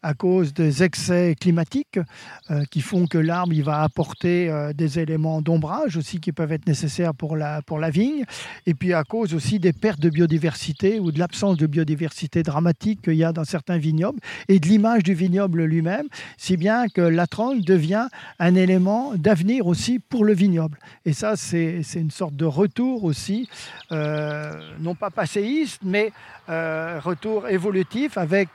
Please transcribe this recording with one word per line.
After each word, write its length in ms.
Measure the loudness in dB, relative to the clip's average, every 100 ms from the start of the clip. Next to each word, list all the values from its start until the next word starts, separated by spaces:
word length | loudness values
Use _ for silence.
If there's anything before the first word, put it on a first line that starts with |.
à 100 | -4
cause 400 | 0 2 4 2
des 300 | 2 2 4
excès 520 | 2 0 0 2 2 2
climatiques, 600 | 2 2 0 -4 -4 -4 -6 -10 -20 -20 _
euh, 120 | -4 -2
qui 160 | -4
font 260 | -2 0 2
que 100 | 2
l'arbre, 360 | 2 0 0
il 100 | 0
va 180 | 0 0
apporter, 680 | 0 0 -4 -2 0 2 0
euh, 200 | -2 -4
des 260 | -2 -2 0
éléments 420 | -2 0 0 -2
d'ombrage 560 | 2 2 0 -2 -2 -2
aussi 220 | -6 -6
qui 120 | -6
peuvent 200 | -4 -4
être 160 | -2 0
nécessaires 480 | 0 -2 -2 -2 -2
pour 200 | -6 -4
la, 280 | -4 -6
pour 160 | -6 -4
la 100 | -2
vigne, 360 | 2 0 0 -6 -10 -16 -8 -6
et 80 | -4
puis 180 | 0
à 100 | 0
cause 300 | 0 -2 -2
aussi 240 | -2 -2 2
des 160 | 2
pertes 280 | 2 0 2
de 100 | 0
biodiversité 880 | 2 2 2 0 -4 -8 -2 0 0
ou 120 | 0
de 60 | -2
l'absence 400 | -2 0 0 2
de 80 | 2
biodiversité 800 | 0 0 -2 -4 -6 -4 -2
dramatique 580 | 0 2 2 2 -2 -2
qu'il 140 | 0 2
y 80 |
a 100 | 2
dans 120 | 0 -4
certains 340 | -6 -2 -2
vignobles 400 | 0 0 0 -4 -12 -16 4
et 120 | 4
de 80 | 6
l'image 340 | 4 6 4
du 140 | 2 2
vignoble 480 | 2 2 2 2
lui-même, 440 | 2 2 0 -2 -6 -12 -18 -14
si 200 | -2 0
bien 300 | 2 2 0
que 120 | 2
la 240 | 2 4 0
trogne 360 | 0 -2 0
devient 460 | 4 4 4 0 -2 -8 -20 0
un 160 | 4
élément 380 | 6 6 4 4 0 -2 0
d'avenir 520 | 2 2 2 0 2
aussi 320 | 0 0 -2
pour 260 | -2 2 4
le 80 |
vignoble. 440 | 4 4 2 -2 -6 -20 -8 -4
Et 80 |
ça, 240 | -2 -2 -4
c'est, 440 | -2 -2 -2 -4
c'est 180 | -6 -4
une 100 | -6
sorte 240 | -4 -6 -2
de 80 |
retour 640 | -2 2 0 2 -2 0 -2
aussi, 420 | -4 -4 -4 -4 -12 -18 -18 -8
euh, 580 | -4 -2 -2 -4 -6 -8 -12 -16 -8
non 140 | -6 -4
pas 160 | -6
passéiste, 680 | -4 -4 -2 -2 -2 -2 -4 -2
mais, 260 | 0 0 -4 -20 -20 -8
euh, 500 | -4 -4 -4 -6 -6
retour 460 | -4 -4 -2 -4 0
évolutif 680 | 0 0 0 -2 -2 -4 -2
avec 320 | 0 0 0